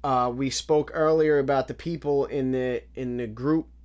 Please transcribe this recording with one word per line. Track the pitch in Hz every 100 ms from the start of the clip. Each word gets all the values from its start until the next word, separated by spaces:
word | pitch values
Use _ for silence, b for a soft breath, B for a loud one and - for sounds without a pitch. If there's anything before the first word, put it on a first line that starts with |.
uh, | 139 131 123 123
we | 135
spoke | - - 151 151
earlier | 160 156 160 151 147
about | 135 135 131
the |
people | 135 165 165 147 143 135
in | 139 131
the, | 127 127 123 -
in | - 127 123
the | 117
group | 110 131 160 156 -